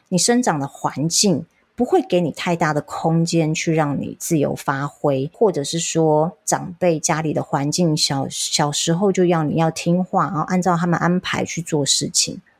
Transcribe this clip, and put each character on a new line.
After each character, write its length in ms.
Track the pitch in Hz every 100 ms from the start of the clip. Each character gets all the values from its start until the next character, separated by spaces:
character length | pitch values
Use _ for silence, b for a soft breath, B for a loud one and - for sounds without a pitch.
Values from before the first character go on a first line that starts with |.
| b
你 80 | 180
生 260 | - 240
长 180 | 247 156
的 80 | 135
环 400 | - 147 - 160
境 360 | - 208 135 - _ _
不 120 | - 240
会 160 | 370
给 180 | - 180
你 100 | 165
太 240 | - -
大 200 | 170 156
的 80 | 147
空 420 | - - 165 165
间 300 | 165 165 156
去 200 | 160 -
让 240 | 160 147 135
你 160 | - -
自 160 | - 160
由 180 | 139
发 320 | 123 - 139 143
挥， 440 | - 151 135 143
或 180 | - 220
者 140 | 160
是 140 | 139 170
说 580 | - 165 160 151 165 -
长 300 | - 165 147 175
辈 220 | 180 160
家 220 | - 156
里 100 | 156
的 100 | 143
环 300 | 135 151 143
境 240 | 151 175 156
小， 300 | - 139 127
小 420 | - - - 147
时 220 | 143 -
候 180 | 170 202
就 140 | 190
要 180 | 175 170
你 120 | 151 156
要 140 | 165
听 340 | 160 - 175
话， 200 | 180 190 151
然 80 |
后 80 | 185
按 180 | - 185
照 160 | 180 170
他 100 | 175
们 140 | 165
安 180 | 165 180
排 240 | - - -
去 160 | -
做 220 | 165 151 139
事 240 | - -
情。 320 | - - 185 b